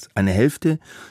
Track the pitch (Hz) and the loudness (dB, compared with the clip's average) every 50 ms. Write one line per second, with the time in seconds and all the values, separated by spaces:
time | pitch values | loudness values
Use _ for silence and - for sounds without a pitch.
0 | - _ - 95 98 98 90 101 127 147 - - - 160 160 156 _ - - - | -20 _ -4 -2 0 2 2 4 2 2 0 0 -2 -2 -2 -2 _ -18 -20 -20
1 | - - | -20 -18